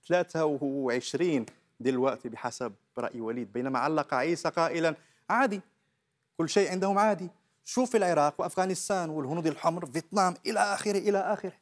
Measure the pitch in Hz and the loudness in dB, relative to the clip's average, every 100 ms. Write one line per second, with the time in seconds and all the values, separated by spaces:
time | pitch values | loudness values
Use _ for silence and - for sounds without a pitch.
0 | - 180 170 160 156 139 143 139 131 123 | 0 0 0 0 0 0 -2 -2 0 -2
1 | - 135 180 143 110 - _ _ 123 127 | -2 -2 0 0 -2 -14 _ _ -2 2
2 | 135 117 120 110 120 - 120 98 _ - | 0 -2 -8 -8 -8 -6 -8 -8 _ -8
3 | 120 120 113 120 104 120 131 127 139 156 | -8 -6 -6 -6 -6 -6 -2 -2 0 0
4 | 139 131 147 170 165 170 165 165 165 147 | 0 0 0 0 -2 0 0 2 0 -2
5 | _ _ - 220 262 190 - _ _ _ | _ _ -2 2 2 -2 -10 _ _ _
6 | _ _ _ - 160 202 190 185 196 196 | _ _ _ -4 2 2 2 2 2 4
7 | 214 196 180 _ _ _ - - 254 214 | 4 2 -6 _ _ _ -4 -2 2 2
8 | 180 156 147 - 175 - 185 180 - 196 | 4 4 4 2 -4 0 0 -2 -2 -2
9 | 165 156 131 165 165 143 165 165 165 147 | -2 -4 -2 -2 -2 0 -2 -2 -4 -6
10 | - 202 185 175 - 214 208 196 214 202 | -2 2 2 0 -2 0 0 0 0 0
11 | 208 196 196 208 185 - | 2 0 0 -4 -6 -12